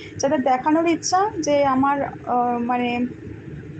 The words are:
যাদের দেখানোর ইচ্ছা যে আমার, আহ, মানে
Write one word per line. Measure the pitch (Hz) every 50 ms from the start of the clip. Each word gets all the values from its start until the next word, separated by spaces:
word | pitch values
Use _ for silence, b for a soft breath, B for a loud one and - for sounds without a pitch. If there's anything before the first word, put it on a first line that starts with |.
| B B B
যাদের | - - 277 302 294
দেখানোর | 254 269 254 254 - 311 302 330 339
ইচ্ছা | 339 330 311 - - 359 370 392 440 440 359
যে | 302 285 294 285 285
আমার, | 269 262 262 269 277 285 285 277 - - - -
আহ, | - 240 247 240 240 240 240
মানে | 240 240 247 247 247 240 240 240 247 - - - - - - - - - - - - - - -